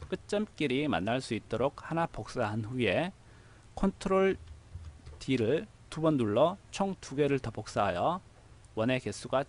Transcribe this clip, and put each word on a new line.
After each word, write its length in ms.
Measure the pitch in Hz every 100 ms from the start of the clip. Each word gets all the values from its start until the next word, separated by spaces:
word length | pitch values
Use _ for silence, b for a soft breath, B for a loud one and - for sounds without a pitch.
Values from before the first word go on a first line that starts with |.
| -
끝점끼리 760 | - - 208 208 - 147 131 151
만날 360 | 85 101 131
수 100 | -
있도록 580 | 107 - 113 135 - -
하나 160 | 165 165
복사한 560 | - - 131 107 113
후에 480 | 107 127 107 104 180 - B B B B B
컨트롤 600 | - 196 - 190 190 190 - - - - - - - - -
D를 480 | - 131 113 156 226 - -
두 140 | 156
번 160 | 156 139
눌러 400 | 107 110 165 196 -
총 240 | - 196 185
두 160 | - 139
개를 220 | 143 135
더 120 | 113
복사하여 720 | 110 - 120 98 87 135 180 - - - - -
원의 260 | 110 113 127
개수가 440 | 104 - 117 131